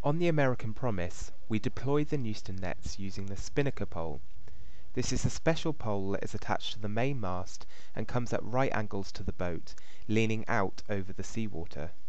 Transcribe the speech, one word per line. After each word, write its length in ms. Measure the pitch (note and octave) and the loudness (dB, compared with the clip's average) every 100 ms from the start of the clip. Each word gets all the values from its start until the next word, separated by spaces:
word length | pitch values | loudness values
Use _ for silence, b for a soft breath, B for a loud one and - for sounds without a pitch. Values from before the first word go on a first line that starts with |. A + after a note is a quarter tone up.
On 160 | C#3+ D3 | 2 2
the 100 | E3+ | 2
American 460 | D#3 C3+ B2 A2+ | 4 4 2 0
Promise, 580 | G#2 B2+ G2+ F2 - - - - | 0 0 0 0 0 0 0 0
we 100 | A2 | 0
deploy 460 | B2+ - B2 C#3+ | 0 0 0 2
the 140 | D3 D3+ | 2 0
Newston 380 | A#2 G#2+ - F#2 | 0 0 0 0
nets 420 | F#2 - - - | 0 0 0 0
using 260 | G2 F#2 | 0 0
the 140 | G2 G2 | 0 0
spinnaker 480 | - - C#3+ - G2 | 0 0 0 0 0
pole. 340 | - E2 D2+ - - B B B B B | 0 0 0 0 0 B B B B B
This 220 | - B2 | 0 0
is 100 | B2+ | 2
a 60 | B2 | 2
special 420 | - - D#3+ E3 | 0 0 2 0
pole 380 | D#3 A2 G2+ F#2+ | 0 0 0 0
that 120 | G2 | 0
is 120 | - | 0
attached 400 | G2+ G2+ G#2+ - | -2 0 0 0
to 40 | G#2+ | 0
the 120 | G#2 | 0
main 280 | G#2 C3 C#3 | 0 0 0
mast 460 | G2+ F2+ F#2 - - B B - | 0 0 0 -2 -2 B B -2
and 100 | A2+ | 0
comes 240 | B2+ A#2+ | 0 0
at 100 | G2+ | 0
right 260 | G2+ B2 C3+ | 0 0 0
angles 360 | - G#2 G2+ F#2+ | 0 0 0 0
to 100 | - | 0
the 100 | F#2+ | 0
boat, 420 | - F2+ E2 - - B B - | 0 0 0 0 -2 B B 0
leaning 380 | A2 A2 A2 A2 | 2 2 0 0
out 360 | G#2+ G2 - - | 0 0 0 0
over 200 | G#2 F#2 | 0 0
the 120 | F2+ | 0
seawater. 680 | F#2 - A2 F2 E2 - D#2 - | 0 0 0 0 -2 -2 -2 -2